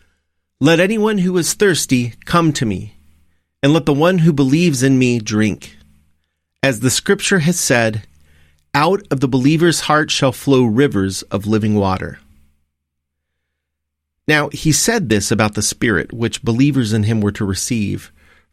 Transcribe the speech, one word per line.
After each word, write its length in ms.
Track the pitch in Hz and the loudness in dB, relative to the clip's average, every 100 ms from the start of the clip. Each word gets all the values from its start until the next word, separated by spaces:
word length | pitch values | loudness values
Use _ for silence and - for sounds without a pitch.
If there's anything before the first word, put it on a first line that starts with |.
| _ _ _ _ _ _ | _ _ _ _ _ _
"Let 200 | 139 165 | 2 2
anyone 380 | 190 220 214 208 | 2 0 0 0
who 180 | 180 180 | 0 -2
is 180 | 160 | -4
thirsty 600 | - 208 156 - 127 120 - | 0 0 0 0 -2 -2 -10
come 280 | - 175 165 | -2 0 2
to 100 | 147 | 0
me, 300 | 113 92 107 - _ _ _ _ _ _ | -4 -4 -10 -18 _ _ _ _ _ _
and 100 | 139 | 2
let 120 | 160 156 | 2 2
the 60 | |
one 260 | 143 170 190 | 2 2 4
who 140 | 165 | 2
believes 500 | 139 135 156 180 131 | 2 2 2 2 2
in 160 | 131 131 | 2 2
me 200 | 127 120 | 2 0
drink. 560 | 107 107 107 87 - - _ _ _ _ _ _ _ _ | -2 -2 0 -4 -12 -20 _ _ _ _ _ _ _ _
As 180 | 135 110 | -2 0
the 100 | 127 | -2
scripture 500 | - - 202 - 196 | -2 -2 -2 0 0
has 200 | 151 180 | 0 -2
said, 460 | - 123 113 107 - _ _ _ _ _ _ | 0 0 0 -4 -12 _ _ _ _ _ _
out 320 | 143 160 196 - | -2 0 0 -4
of 100 | 135 | -2
the 80 | 135 | 0
believer's 520 | 127 131 160 170 156 | 2 2 4 2 0
heart 300 | - 151 156 | 0 0 0
shall 220 | - 135 | 0 -2
flow 320 | - - 131 | -2 2 2
rivers 580 | 123 107 143 101 95 92 | 2 2 2 2 -2 -4
of 220 | - 101 104 | -6 -6 -2
living 280 | 110 107 | 0 0
water." 440 | 104 98 92 80 - _ _ _ _ _ _ _ _ _ _ _ _ _ _ _ _ _ _ _ _ - | 0 0 -4 -8 -14 _ _ _ _ _ _ _ _ _ _ _ _ _ _ _ _ _ _ _ _ 0
Now, 200 | 151 147 | 0 0
he 240 | - 156 | -2 0
said 360 | 143 - 233 139 | 0 0 -2 0
this 220 | 107 - | 0 0
about 240 | 113 107 | 0 0
the 80 | 107 | -2
Spirit, 500 | 104 - 123 90 - | -6 -2 -2 -2 -4
which 300 | 113 113 - | -6 -6 -4
believers 500 | 120 117 143 139 110 | -4 0 2 2 0
in 120 | 110 | 0
him 160 | 104 113 | 0 0
were 120 | 101 | -2
to 120 | 98 | -2
receive, 680 | 104 92 - 117 98 98 - _ _ _ _ | -4 -4 -4 -4 -4 -6 -12 _ _ _ _